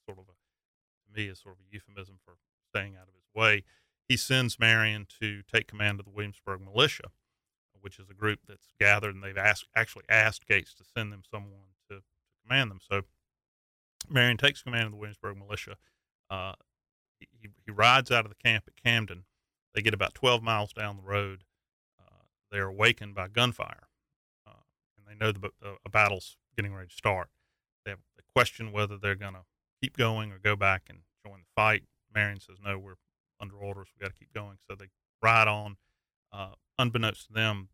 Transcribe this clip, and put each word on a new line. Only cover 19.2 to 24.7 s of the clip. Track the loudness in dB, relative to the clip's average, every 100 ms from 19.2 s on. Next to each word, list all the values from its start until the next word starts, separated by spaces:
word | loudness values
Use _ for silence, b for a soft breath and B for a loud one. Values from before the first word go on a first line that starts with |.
| -18 _ _ _ _
They | -2
get | 0
about | 0 -2 0
twelve | 2 2
miles | 2 -2 -2
down | -8 -10 -10
the |
road. | -6 -4 -4 -10 _ _ _ _ _ _
Uh, | _ _ _ _ _
they're | -4 -4
awakened | 2 2 2 -4
by | -8 -4
gunfire, | 0 0 0 -10 -12 _ _ _ _ _ _ _
uh, | _ _